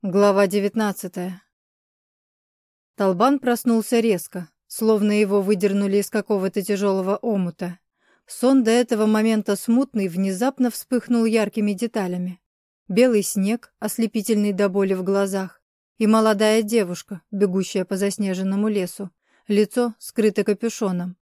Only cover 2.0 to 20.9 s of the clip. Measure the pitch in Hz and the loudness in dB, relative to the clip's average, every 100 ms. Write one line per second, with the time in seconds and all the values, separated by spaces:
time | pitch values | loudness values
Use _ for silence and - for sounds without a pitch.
2 | _ _ _ _ _ _ _ _ _ _ | _ _ _ _ _ _ _ _ _ _
3 | 196 180 240 277 247 240 - 226 214 233 | -2 2 2 2 0 -2 0 0 2 0
4 | 226 185 - 180 170 _ _ - 220 214 | 2 -2 -4 -14 -14 _ _ -4 0 2
5 | 208 208 208 202 196 208 202 196 202 202 | 2 2 2 0 0 0 2 0 0 0
6 | 196 214 202 208 190 202 185 202 202 190 | -2 -4 -2 -2 -2 -4 -4 -2 0 0
7 | 185 202 233 202 180 160 180 175 _ _ | -2 -2 -2 -2 -4 -6 -10 -10 _ _
8 | _ _ _ - 247 269 220 240 247 220 | _ _ _ -2 4 4 4 2 2 2
9 | 214 214 220 220 208 202 - 233 269 220 | 2 2 2 0 0 -4 2 0 0 -2
10 | 190 170 196 185 254 269 247 - - 247 | -4 -2 -2 0 -2 0 -2 -2 -4 -4
11 | - 240 226 226 202 226 208 190 233 220 | 0 0 2 2 0 -2 -2 -2 -4 -4
12 | 185 180 180 180 _ _ _ _ _ 190 | -4 -4 -6 -10 _ _ _ _ _ 2
13 | 254 220 196 - 190 240 - _ 214 - | 4 4 0 -2 -2 -2 -6 _ -8 -4
14 | 226 226 202 214 208 190 202 190 196 190 | -2 -2 0 0 0 0 0 0 0 0
15 | 185 196 196 196 190 _ _ _ _ _ | 0 0 0 -4 -8 _ _ _ _ _
16 | 214 220 220 208 214 220 214 233 185 175 | 2 4 4 4 4 2 2 0 0 -6
17 | - 190 _ 196 196 185 180 196 185 190 | -10 -16 _ -2 0 0 -2 -4 -4 -2
18 | 202 196 202 185 190 196 214 208 180 - | -2 -2 -4 -2 -2 -2 -2 -2 -4 -8
19 | 196 _ _ _ - 202 208 - 240 220 | -14 _ _ _ -2 2 2 0 -2 -4
20 | - - 214 208 208 202 233 - 202 | -10 0 0 0 -2 -2 -4 -4 -4